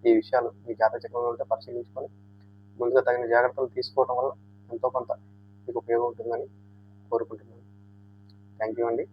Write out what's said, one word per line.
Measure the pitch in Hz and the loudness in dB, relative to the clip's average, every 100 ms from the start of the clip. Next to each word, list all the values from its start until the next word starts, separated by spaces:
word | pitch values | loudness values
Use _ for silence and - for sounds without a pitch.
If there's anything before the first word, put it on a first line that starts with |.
ఈ | 120 113 | 6 4
విషయాలు | 107 127 117 101 | 4 0 0 -8
మీ | 104 104 | -12 0
జాతక | 110 117 | 0 0
చక్రంలో | 110 120 120 | -8 -4 -4
ఉంటే | 117 117 | -4 -4
పరిశీలించుకొని | 110 - 120 104 101 143 101 - - 101 101 - 101 | -4 -4 -10 -10 -12 -12 -14 -20 -20 -20 -20 -20 -4
ముందుగా | 120 127 127 | 4 4 4
తగిన | 123 120 | 0 2
జాగ్రత్తలు | 117 123 135 127 127 | 4 4 0 -4 -4
తీసుకోవడం | 123 - 127 123 | -2 0 2 2
వల్ల | 127 101 101 101 101 | -2 -4 -20 -20 -14
ఎంతో | 117 127 127 | -4 -2 -2
కొంత | 120 - 101 101 - - | -4 -8 -8 -20 -20 -16
మీకు | 101 117 | -8 -8
ఉపయోగం | 101 117 120 | 0 0 0
ఉంటుందని | 117 113 120 196 101 101 101 101 101 - | -4 -6 -4 -6 -14 -20 -20 -20 -20 -4
కోరుకుంటున్నాను. | 117 104 104 101 - 101 101 101 101 101 101 101 101 101 101 | -4 -4 -10 -16 -20 -20 -20 -20 -20 -20 -20 -20 -20 -20 -4
Thank | 110 110 | -4 0
you | 117 | 0
అండి. | 117 202 | 0 -4